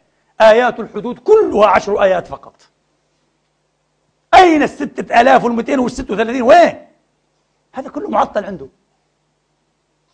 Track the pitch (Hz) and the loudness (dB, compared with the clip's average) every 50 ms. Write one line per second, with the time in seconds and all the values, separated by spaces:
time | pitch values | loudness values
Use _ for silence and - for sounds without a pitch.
0 | _ _ _ _ _ _ _ - 220 220 214 233 247 240 226 233 214 - - 208 | _ _ _ _ _ _ _ 0 2 2 4 2 0 -2 -4 -8 -12 -12 -12 -12
1 | 190 240 240 - - - 427 440 392 - 285 208 214 214 277 - - 202 202 - | -10 -10 -12 -6 0 2 2 2 2 0 0 0 2 2 2 0 -2 -2 -4 -2
2 | 208 190 185 175 165 - 139 - _ - - _ _ _ _ _ _ _ _ _ | 0 0 0 -2 -6 -10 -14 -18 _ -20 -20 _ _ _ _ _ _ _ _ _
3 | _ _ _ _ _ _ _ _ _ _ _ _ _ _ _ _ _ _ _ _ | _ _ _ _ _ _ _ _ _ _ _ _ _ _ _ _ _ _ _ _
4 | _ _ _ _ _ - - 381 370 349 320 302 269 - - - 294 - - - | _ _ _ _ _ 2 4 4 4 4 4 2 -2 -4 -6 -8 -12 -12 -10 -12
5 | 202 - - 233 240 262 269 226 175 240 233 226 226 240 285 262 247 226 - - | -8 -2 0 2 4 4 4 2 2 0 -4 -4 -6 -4 -4 -4 -4 -4 -6 -10
6 | 262 - 220 180 220 220 247 269 233 247 311 349 330 240 - - - _ _ _ | -10 -8 -6 -6 -4 -4 -4 -2 2 4 4 4 4 2 0 -6 -16 _ _ _
7 | _ _ _ _ _ _ _ _ _ _ _ _ _ _ - 262 269 269 - 294 | _ _ _ _ _ _ _ _ _ _ _ _ _ _ -16 -16 -16 -14 -12 -12
8 | 415 415 220 208 - - - - - 190 196 151 139 131 _ _ _ _ _ _ | -10 -4 -2 -2 -2 -2 -4 -8 -10 -10 -12 -16 -18 -20 _ _ _ _ _ _
9 | _ _ _ _ _ _ _ _ _ _ _ _ _ _ _ _ _ _ _ _ | _ _ _ _ _ _ _ _ _ _ _ _ _ _ _ _ _ _ _ _
10 | _ _ | _ _